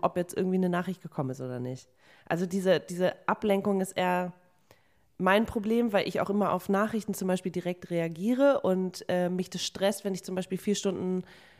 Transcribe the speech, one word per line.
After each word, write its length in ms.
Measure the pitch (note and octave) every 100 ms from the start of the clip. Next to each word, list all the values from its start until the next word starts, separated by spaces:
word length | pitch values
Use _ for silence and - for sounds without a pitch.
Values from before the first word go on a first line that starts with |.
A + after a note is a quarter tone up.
ob 120 | F#3 F3+
jetzt 220 | F3 -
irgendwie 200 | F#3 F#3
eine 120 | F3+
Nachricht 320 | F3 F3+ F3+
gekommen 300 | - - C3
ist 100 | C3
oder 180 | B2+ B2
nicht. 300 | B2 C3 - _ - - -
Also 180 | E3 F3+
diese, 340 | G3 F#3 D#3+
diese 320 | - F3 F3+ - -
Ablenkung 540 | G#3 G#3+ G3 G3+ G3
ist 120 | F#3+
eher 380 | - F3+ F3+ F3+ - _ _ _ _ _ _ _ -
mein 300 | F#3 G3+ A3+
Problem, 440 | A#3 G#3 A#3 A#3+
weil 160 | G3 -
ich 140 | -
auch 80 | F#3
immer 220 | G3+ F#3
auf 160 | F3+ -
Nachrichten 460 | G3 G#3+ A3 G3 G3
zum 120 | F#3
Beispiel 240 | F#3 F#3
direkt 380 | F3 F3 F3+ -
reagiere 680 | E3+ E3 E3 G#3 B3+ C#4 C4+
und, 440 | F#3 F#3 F#3 - -
äh, 200 | F3+ F3
mich 200 | F3+ F3+
das 140 | F#3
stresst, 420 | - - G3 G3 G3+
wenn 80 |
ich 100 | F#3
zum 120 | - F#3
Beispiel 220 | F3+ F#3
vier 160 | - G3
Stunden 480 | G3 F3 F#3 F#3 - - -